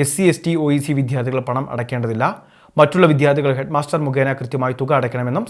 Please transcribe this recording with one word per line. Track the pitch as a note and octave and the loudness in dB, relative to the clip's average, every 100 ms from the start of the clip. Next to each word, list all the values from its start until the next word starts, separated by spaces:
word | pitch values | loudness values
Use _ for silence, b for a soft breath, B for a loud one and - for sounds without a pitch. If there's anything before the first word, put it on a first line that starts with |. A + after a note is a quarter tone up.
എസ് | C#3+ - | -2 2
സി, | F#3 | 2
എസ് | D#3+ E3+ | 2 0
ടി, | E3 D3 | 0 2
ഒ | C#3+ | 0
ഇ | C#3+ | 0
സി | C#3 | -2
വിദ്യാർത്ഥികൾ | B2+ C3+ B2 C3 B2 | -2 -2 -2 -4 -2
പണം | B2+ C#3 | -4 -4
അടയ്ക്കേണ്ടതില്ല. | A#2+ A#2+ B2+ A#2 A2+ D3 G3 b b b - | -6 -6 -4 -4 -2 -2 -4 b b b 4
മറ്റുള്ള | D3+ F3+ E3+ | 4 6 4
വിദ്യാർത്ഥികൾ | C#3+ D3 C#3+ C#3 C3 | 6 4 2 0 -2
ഹെഡ്മാസ്റ്റർ | C#3 D3+ C#3+ E3 C#3+ | -2 -4 -2 -2 0
മുഖേന | C3+ C3+ C3 | 0 0 -2
കൃത്യമായി | B2+ C#3 B2+ B2 | -4 -4 -2 -2
തുക | C#3 C#3+ | 0 0
അടയ്ക്കണമെന്നും | B2 B2 B2 D3 A#3 | 0 -4 -4 -4 -4